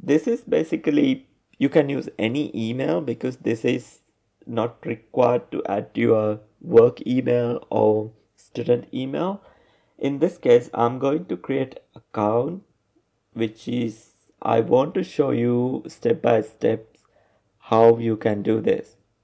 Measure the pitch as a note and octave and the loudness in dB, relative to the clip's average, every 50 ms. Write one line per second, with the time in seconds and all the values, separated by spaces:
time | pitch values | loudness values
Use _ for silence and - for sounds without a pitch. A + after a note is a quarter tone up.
0 | - - C#3+ D#3 - A#3+ A#3 - - - - D#3 D#3+ - E3 D#3 - D#3 D3 D3 | -2 0 0 0 2 0 -4 -4 -2 -2 -2 -2 0 -2 -6 -4 -2 0 2 2
1 | C#3+ C3 C3 C3 - _ _ _ _ _ _ _ C3+ C#3+ - E3 C#3+ C#3 C#3 B2+ | 2 2 0 -2 -6 _ _ _ _ _ _ _ -2 2 2 2 2 2 -2 -6
2 | - - - - A2 A2+ B2 D3 D3 - - A2+ A2+ A2+ A#2+ C3 C3+ D3+ E3 F3 | -8 -8 -6 -4 -2 -2 -2 -2 -4 -6 -6 -6 -6 -4 -4 -4 -4 -2 -2 -2
3 | D3+ B2+ A2+ - - B2+ B2+ - - - A#2 A2+ - B2 B2+ B2 - - - _ | -4 -4 -6 -4 -6 -8 -8 -6 -4 -4 -4 -2 -2 -2 -2 -2 -6 -12 -20 _
4 | _ _ _ _ _ _ _ _ _ - A#2 A2+ A2 A#2 - _ - - A#2 - | _ _ _ _ _ _ _ _ _ -8 -4 -4 -4 -4 -6 _ -10 -10 -10 -10
5 | _ _ - C3 B2 A#2+ A#2+ A#2+ - - - - - - G2 G#2 G#2+ - - A2+ | _ _ -2 0 2 2 2 0 -4 -6 -8 -8 -6 -4 -4 -4 -6 -6 -4 -2
6 | A#2+ A#2 A2+ A2 G#2+ G#2+ G#2+ A2 - _ _ _ - E3+ A#2 A#2 A#2 B2 B2 - | 0 2 2 2 2 -2 -4 -6 -10 _ _ _ -8 4 6 6 6 6 2 -2
7 | - A#2 B2+ B2+ - B2 A#2+ A#2+ A#2+ A#2 A#2+ - - - - A2 G#2+ G#2+ G#2+ G#2+ | -6 -4 -2 -2 0 0 0 0 0 -2 -4 -6 -8 -4 0 2 2 2 2 0
8 | G#2+ A#2 - _ _ _ _ _ _ _ _ B2 A#2 A#2+ - - - - - B2+ | -2 -6 -12 _ _ _ _ _ _ _ _ -8 -2 0 0 0 -2 -6 -8 -8
9 | C3 C3+ C#3 D3 E3+ F#3 G3+ G3+ - _ _ _ _ _ _ _ _ _ _ _ | -8 -6 -4 -4 -4 -4 -6 -8 -12 _ _ _ _ _ _ _ _ _ _ _
10 | - C#3 C#3 C3+ D3+ F#3+ - - - B2 B2 B2 B2 - - - A#2+ A#2+ B2+ B2+ | -4 -4 -2 0 -2 -2 -2 -2 4 4 6 6 4 0 -2 0 0 0 0 0
11 | C3 C#3 D3 E3 F3+ - F#3 F3+ - - C3+ C3+ C3 C3 - - - _ _ A#2+ | -2 -2 -2 -2 -4 -6 -8 -8 -6 -4 -4 -4 -4 -6 -8 -16 -20 _ _ -20
12 | - _ - A2+ G#2 G#2+ A2 A#2+ C3 D#3 F3 G3 - _ _ _ _ _ _ _ | -20 _ -4 -2 0 2 2 0 0 -2 -6 -10 -14 _ _ _ _ _ _ _
13 | _ _ _ _ _ _ _ A2+ A2+ G#2+ A2 - - A#2+ A#2+ B2 A#2+ A2 G#2+ - | _ _ _ _ _ _ _ -4 -4 -4 -4 -8 -8 -6 -4 -4 -4 -4 -6 -10
14 | - _ _ _ _ _ _ _ - G#2+ A2+ A#2+ A2+ - A#2+ B2+ C#3 D#3+ - F#3+ | -18 _ _ _ _ _ _ _ -2 0 2 2 2 4 2 2 2 2 -2 -6
15 | F3+ - - - C#3 C3+ B2 A#2+ A#2+ A#2+ B2 A#2+ B2 B2+ C3 - - - - - | -6 -4 -2 -2 0 0 0 0 0 0 0 0 -2 -2 -4 -6 -10 -12 -16 -6
16 | - A#2 A2+ - - A#2+ A#2 A2 - - - _ - A2 A2 G#2+ - - _ _ | -2 -2 -2 0 2 2 2 2 0 -4 -8 _ -2 -2 -2 -2 -6 -14 _ _
17 | _ _ _ _ _ _ _ _ _ _ _ _ _ - A2+ A2+ A2+ A#2 A#2 A#2 | _ _ _ _ _ _ _ _ _ _ _ _ _ 0 4 6 8 8 6 6
18 | A#2 A2+ A2 G#2+ - A2+ G#2 G2+ G2 A2+ A2 G#2+ - - - - - - _ _ | 2 -2 -4 0 0 -2 -2 0 0 0 0 0 0 0 -2 -2 -4 -10 _ _
19 | _ _ _ _ | _ _ _ _